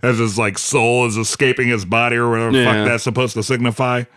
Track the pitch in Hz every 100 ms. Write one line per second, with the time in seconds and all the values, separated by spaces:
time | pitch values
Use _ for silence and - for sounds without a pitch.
0 | 123 117 113 101 107 92 - 139 117 123
1 | 120 110 110 - 135 131 123 117 90 113
2 | 120 117 120 113 117 131 120 107 107 117
3 | 127 120 127 113 101 127 120 107 127 123
4 | 120